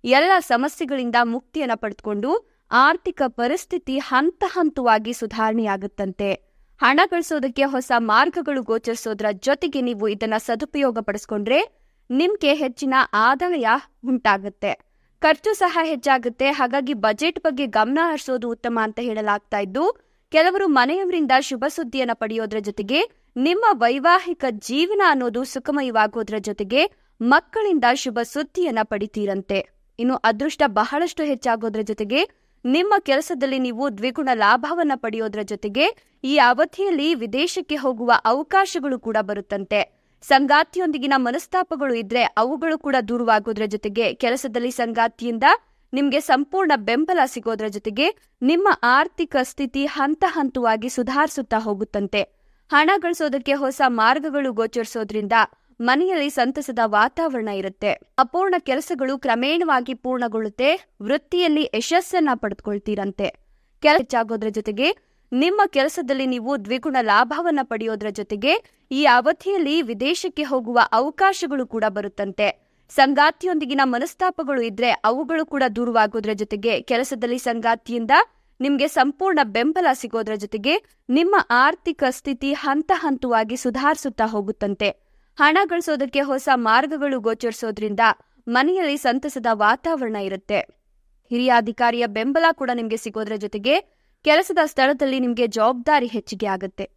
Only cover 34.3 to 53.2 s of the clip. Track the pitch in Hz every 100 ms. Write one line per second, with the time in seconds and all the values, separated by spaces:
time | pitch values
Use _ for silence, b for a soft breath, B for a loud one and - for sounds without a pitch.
34.3 | 233 208 240 294 339 311 262 226 220 220
35.3 | 208 202 208 208 208 330 - _ _ 262
36.3 | 285 240 247 320 - 392 320 294 311 220
37.3 | 240 339 370 - - 262 226 240 240 220
38.3 | 254 311 381 381 349 277 247 226 214 196
39.3 | 208 190 202 190 208 - _ _ _ -
40.3 | 269 277 294 330 359 359 285 269 277 247
41.3 | 269 - 370 359 320 277 233 196 240 233
42.3 | - 233 285 320 311 294 269 214 240 233
43.3 | 214 214 214 214 208 214 202 220 240 240
44.3 | 254 269 226 240 254 233 226 233 _ 233
45.3 | 226 269 415 _ _ _ 254 285 277 302
46.3 | 262 285 370 370 269 202 240 311 359 262
47.3 | - 226 220 214 202 220 208 320 - _
48.3 | _ 254 339 403 - 240 262 339 - 330
49.3 | 269 254 - 269 269 285 - 277 311 381
50.3 | 320 269 254 233 220 240 - 240 277 311
51.3 | - 247 220 220 202 214 208 202 208 196
52.3 | _ _ _ _ 294 311 392 339 339